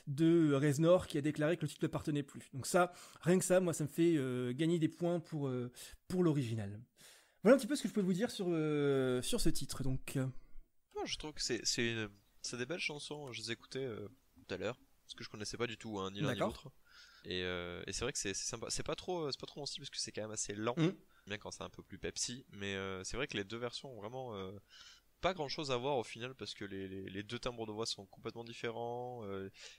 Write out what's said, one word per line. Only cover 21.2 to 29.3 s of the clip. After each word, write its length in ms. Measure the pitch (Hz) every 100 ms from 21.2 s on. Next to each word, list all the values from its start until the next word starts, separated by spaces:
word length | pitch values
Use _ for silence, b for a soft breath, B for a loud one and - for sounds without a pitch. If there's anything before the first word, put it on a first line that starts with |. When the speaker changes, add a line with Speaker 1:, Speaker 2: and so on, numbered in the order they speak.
| -
Speaker 2:
bien 120 | 104
quand 140 | 92
c'est 120 | -
un 60 | 87
peu 120 | -
plus 160 | - 95
Pepsi. 480 | 85 - - 123 -
Mais, 240 | 101 101 98
euh, 260 | 95 92 92
c'est 100 | 110
vrai 120 | 147
que 100 | 110
les 80 | 98
deux 100 | 117
versions 380 | 120 - 143
ont 20 | 113
vraiment, 340 | 104 127 127 104
euh, 160 | 95 104 B B B B _ _
pas 120 | 170
grand 140 | 185 139
chose 240 | - 143
à 60 | 123
voir 180 | 131 135
au 60 |
final 320 | 107 110 123 131
parce 180 | 104
que 120 | - 101
les, 200 | 98 95
les, 200 | 95 95
les 140 | 95
deux 160 | 104 120
timbres 260 | 127 120 110
de 60 |
voix 140 | 107 113
sont 200 | - 98
complètement 360 | - 117 117
différents. 800 | 117 117 117 113 120 120 123 123
Euh, 260 | 104